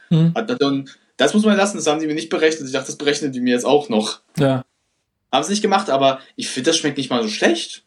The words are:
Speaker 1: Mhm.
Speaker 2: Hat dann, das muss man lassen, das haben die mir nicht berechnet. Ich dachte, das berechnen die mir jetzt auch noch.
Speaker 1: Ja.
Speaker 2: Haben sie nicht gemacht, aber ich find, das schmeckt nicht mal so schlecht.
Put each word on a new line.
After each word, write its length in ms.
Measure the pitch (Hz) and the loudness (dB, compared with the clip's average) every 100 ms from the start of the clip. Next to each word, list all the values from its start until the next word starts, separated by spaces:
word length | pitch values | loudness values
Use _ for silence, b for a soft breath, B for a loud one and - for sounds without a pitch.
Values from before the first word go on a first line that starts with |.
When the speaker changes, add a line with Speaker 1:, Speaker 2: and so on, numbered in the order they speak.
| b | b
Speaker 1:
Mhm. 220 | 160 165 | 4 4
Speaker 2:
Hat 160 | 170 214 127 | 0 -4 -2
dann, 260 | 139 139 135 B B - | 0 0 -6 B B 0
das 180 | 220 | 2
muss 100 | 214 | 4
man 120 | 214 196 | 2 2
lassen, 200 | 202 180 | 0 0
das 80 | 143 | -2
haben 140 | 160 | 0
die 60 | 156 | -2
mir 80 | |
nicht 140 | 156 - | -4 -4
berechnet. 360 | 156 156 160 135 | 0 0 0 -4
Ich 60 | |
dachte, 140 | 135 131 | -6 -6
das 100 | - | -4
berechnen 360 | 143 147 147 | -2 -2 -4
die 80 | 127 | -2
mir 120 | 123 | 0
jetzt 120 | 120 117 | 0 2
auch 220 | 110 - | 0 2
noch. 320 | 107 107 - _ - | -2 -2 -8 _ 0
Speaker 1:
Ja. 260 | 135 135 - _ _ _ _ _ _ | 2 0 -4 _ _ _ _ _ _
Speaker 2:
Haben 120 | 135 | -2
sie 60 | 160 | 0
nicht 120 | 208 | 0
gemacht, 280 | 214 196 214 | 2 0 0
aber 300 | 135 135 135 B - | 2 2 0 B -12
ich 120 | 110 | -8
find, 180 | 131 131 | -2 0
das 100 | 165 | 0
schmeckt 180 | 151 135 | -2 -4
nicht 120 | 127 | -2
mal 120 | 123 | -2
so 60 | 110 | -2
schlecht. 540 | 107 - 339 - - | 0 0 0 -4 -14